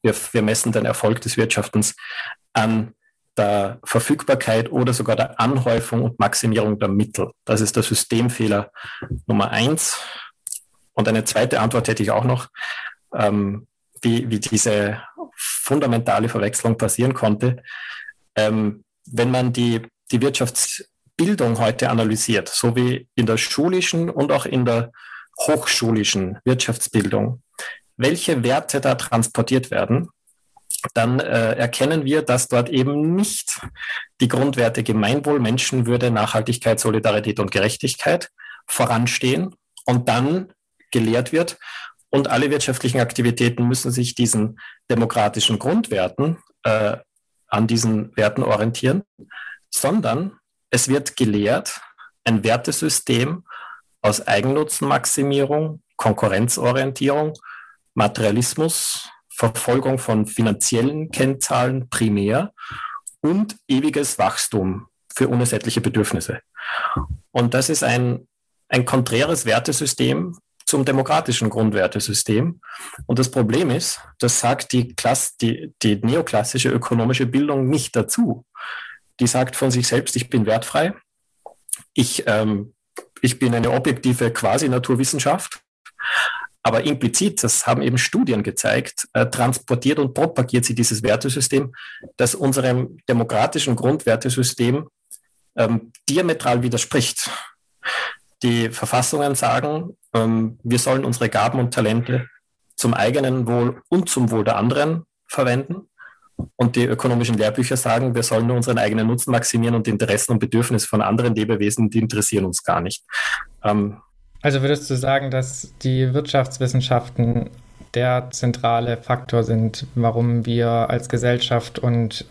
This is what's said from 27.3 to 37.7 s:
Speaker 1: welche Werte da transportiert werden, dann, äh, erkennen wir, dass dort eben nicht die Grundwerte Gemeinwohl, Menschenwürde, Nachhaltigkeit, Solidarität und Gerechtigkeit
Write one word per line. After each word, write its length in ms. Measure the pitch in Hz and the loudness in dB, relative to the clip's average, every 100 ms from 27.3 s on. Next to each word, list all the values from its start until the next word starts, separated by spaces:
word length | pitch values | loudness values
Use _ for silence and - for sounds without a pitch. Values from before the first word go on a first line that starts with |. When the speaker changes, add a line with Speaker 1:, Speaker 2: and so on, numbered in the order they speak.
| 123 _ - - - _ | -4 _ -16 -16 -16 _
Speaker 1:
welche 480 | - 131 170 - 143 | -2 0 0 0 0
Werte 380 | 117 139 - 139 | 2 0 0 0
da 140 | 131 | 0
transportiert 760 | 127 - 117 113 - 135 131 127 | 0 0 0 0 0 2 0 2
werden, 380 | 92 98 127 170 _ _ _ _ _ _ - - | -2 0 0 -2 _ _ _ _ _ _ -6 -4
dann, 260 | - 117 131 | 0 0 0
äh, 340 | - 117 113 | 0 0 0
erkennen 520 | - 120 - 135 160 | 0 -2 0 0 2
wir, 160 | 135 156 | 2 0
dass 260 | 151 123 - | 2 0 2
dort 220 | 123 120 | 0 2
eben 460 | 135 131 147 156 | 0 2 0 2
nicht 440 | 180 208 - - - - - - - - _ | 2 0 -2 -6 -8 -12 -12 -10 -10 -12 _
die 60 | 123 | 0
Grundwerte 560 | 123 139 131 113 117 | 2 0 2 0 0
Gemeinwohl, 560 | 117 110 104 143 143 147 | -2 0 2 0 2 2
Menschenwürde, 720 | 113 127 - 131 117 120 123 | 2 0 0 0 0 2 2
Nachhaltigkeit, 680 | 113 107 113 110 120 113 110 | 0 0 0 -2 -2 0 2
Solidarität 600 | 117 107 110 104 107 101 | 2 2 2 0 0 -2
und 120 | 95 | -2
Gerechtigkeit 800 | 101 104 | 0 0